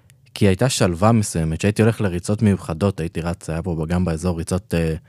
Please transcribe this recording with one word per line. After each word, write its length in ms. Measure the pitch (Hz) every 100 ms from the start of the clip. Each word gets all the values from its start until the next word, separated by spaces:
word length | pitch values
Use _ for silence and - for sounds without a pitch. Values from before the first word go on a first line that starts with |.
| _ _ _
כי 140 | - 104
הייתה 220 | 92 131
שלווה 420 | - 101 82 107
מסוימת, 500 | 117 101 85 80 80
שהייתי 200 | 98 107
הולך 200 | 110 -
לריצות 400 | 104 87 - 104
מיוחדות, 580 | 107 95 - 82 101 95
הייתי 220 | 80 85
רץ, 280 | 82 85 -
היה 120 | 80
פה 240 | 87 80 80
גם 160 | 87 87
באזור 320 | 80 90 82
ריצות, 360 | 78 92 -
אה, 200 | 85 80 78